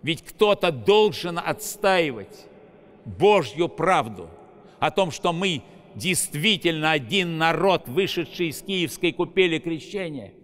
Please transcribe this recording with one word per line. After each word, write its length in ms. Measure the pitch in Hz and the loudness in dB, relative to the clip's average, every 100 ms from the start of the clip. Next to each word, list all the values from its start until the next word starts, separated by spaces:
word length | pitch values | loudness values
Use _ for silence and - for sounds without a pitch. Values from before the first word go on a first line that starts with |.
Ведь 200 | 139 165 | -4 -6
кто-то 500 | - - 214 202 180 | -8 0 2 4 0
должен 640 | 135 110 208 214 151 175 170 | 0 4 6 4 0 -6 -6
отстаивать 1080 | 165 156 - - 196 185 160 113 95 - - - - - - - | -4 -6 -8 -2 2 2 2 -2 -12 -18 -20 -20 -20 -20 -20 -20
Божью 640 | - 92 190 208 127 131 170 | -16 2 6 6 2 -2 -4
правду 600 | - 165 180 117 95 82 - - - - - | 0 2 2 2 -8 -16 -18 -20 -20 -20 -4
о 100 | 131 | -2
том, 220 | - 190 | 0 0
что 200 | - 185 | 0 -2
мы 300 | 165 196 151 - - - | 0 -2 -2 -6 -20 -18
действительно 960 | - 151 180 - 147 190 196 175 160 156 | -6 -2 -2 -2 0 0 2 0 0 0
один 480 | 156 117 190 180 160 | 0 0 -2 0 0
народ, 480 | 160 160 190 175 - | 0 2 2 2 0
вышедший 600 | 127 196 - 160 - 175 | -2 0 -2 -6 -4 -4
из 120 | 135 | -4
киевской 500 | - 190 156 - 175 | -6 -2 -2 -2 -4
купели 460 | - 165 190 185 160 | -2 -2 2 2 2
крещения. 720 | 170 165 - 202 180 143 98 - | -4 -6 -6 -8 -8 -10 -14 -18